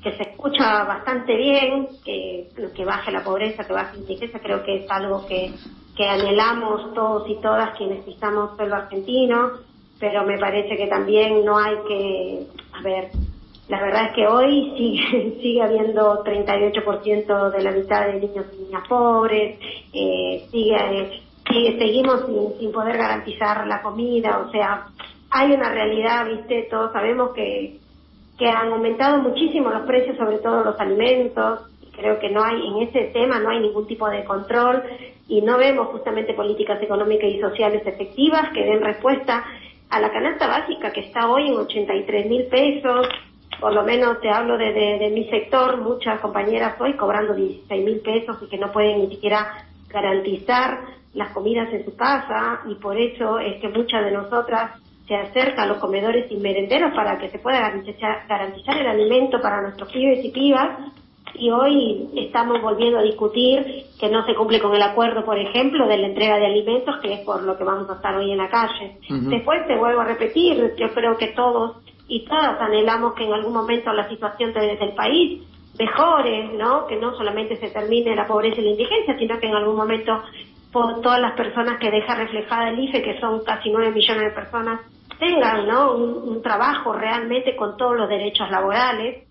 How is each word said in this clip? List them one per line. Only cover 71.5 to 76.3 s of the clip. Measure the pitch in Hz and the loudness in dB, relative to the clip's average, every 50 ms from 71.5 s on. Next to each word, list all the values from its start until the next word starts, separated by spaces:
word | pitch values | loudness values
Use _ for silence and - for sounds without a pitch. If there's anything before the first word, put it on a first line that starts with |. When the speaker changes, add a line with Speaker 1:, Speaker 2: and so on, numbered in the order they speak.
| 240 233 226 233 - - _ - - _ - - | 2 2 -2 -2 -6 -12 _ -20 -20 _ -14 -6
Speaker 1:
y | - 233 - | -6 -6 -4
todas | - 302 311 311 269 226 - | -2 0 2 2 2 0 0
anhelamos | 233 214 214 214 214 226 226 233 240 233 220 | 0 2 2 4 4 4 2 2 0 -2 -2
que | - 226 | -2 -2
en | 214 208 | -2 -2
algún | 214 220 220 240 | -2 -2 -2 -2
momento | 226 214 226 233 233 233 233 214 | -2 0 0 -2 -2 0 -2 -2
la | 208 208 - | -2 -2 -4
situación | 226 214 220 208 - - 240 226 220 | -6 -6 -6 -6 -4 -2 -4 -2 0
de, | 220 208 208 208 208 | 0 0 0 0 -2
del | 208 202 - | -4 -4 -2
país | - 214 220 269 339 349 - - - - - - - - - - - | -2 0 0 4 4 2 2 0 -6 -12 -20 -20 -20 -20 -20 -4 -2
mejore, | 226 220 - - 311 339 330 294 262 247 | -2 -2 2 4 4 6 6 4 4 2